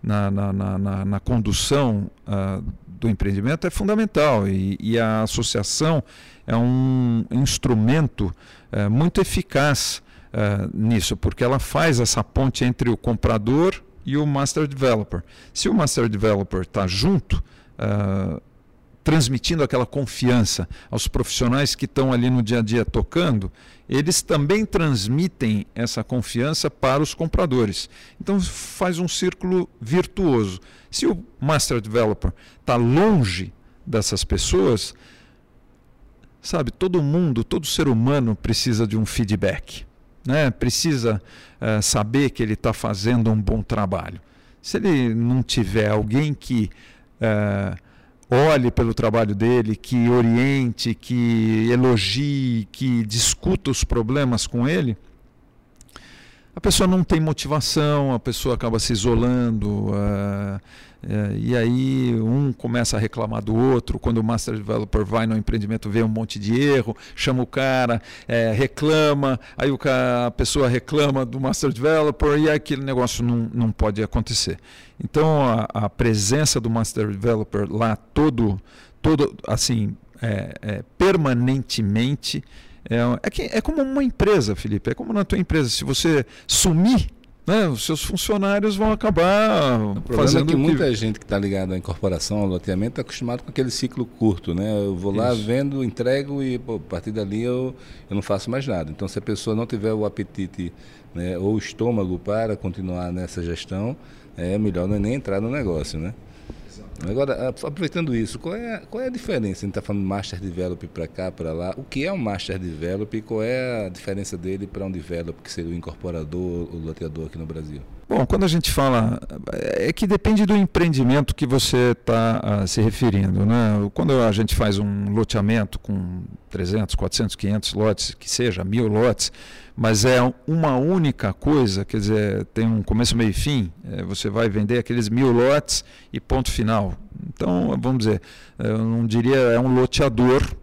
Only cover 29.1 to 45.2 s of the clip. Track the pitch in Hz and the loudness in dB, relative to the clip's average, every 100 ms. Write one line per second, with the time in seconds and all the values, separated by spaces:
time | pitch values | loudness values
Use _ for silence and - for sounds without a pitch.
29.1 | - 180 - 185 185 175 _ 110 165 180 | -2 -2 -2 -2 0 -2 _ 0 0 0
30.1 | - 185 123 101 92 - - - - - | 0 2 4 2 -4 -14 -20 -10 -2 -2
31.1 | 175 - - 135 156 - 123 107 113 110 | -2 -6 -6 0 0 0 -2 0 2 2
32.1 | 104 - - - - - 123 120 139 208 | 2 -2 -6 -18 -14 -2 2 4 6 6
33.1 | 202 110 90 92 - - - - 113 101 | 6 2 0 -8 -12 -20 -20 -2 -2 0
34.1 | 98 - 95 - 180 190 110 - - - | -2 -2 -2 2 2 4 2 -2 -12 -20
35.1 | - - _ _ _ _ _ _ _ - | -20 -20 _ _ _ _ _ _ _ -20
36.1 | - - _ - 170 131 - 185 180 143 | -20 -20 _ -6 -4 -4 -2 0 2 2
37.1 | 160 175 117 113 - 151 - 151 113 120 | 2 2 0 -2 -2 -2 0 2 4 4
38.1 | 143 117 107 - 113 - 110 113 110 110 | 2 2 -2 -2 -2 0 0 0 0 -2
39.1 | - 107 104 98 - - - - _ _ | -2 -2 0 0 -2 -8 -16 -18 _ _
40.1 | _ - 143 143 - 123 - 165 139 113 | _ -2 2 2 0 -2 0 0 2 2
41.1 | 107 - - - - 113 107 101 120 104 | 0 -4 -20 -20 -6 -2 0 2 0 0
42.1 | 127 139 - 113 107 123 110 113 101 104 | 2 2 0 -2 0 -2 -2 -4 -2 0
43.1 | 123 110 110 101 110 104 110 98 92 87 | 2 4 2 2 -2 -2 -2 -2 -2 -6
44.1 | 92 - _ - - - 185 202 151 123 | -14 -18 _ -20 -18 -6 -2 2 2 2
45.1 | 113 | 2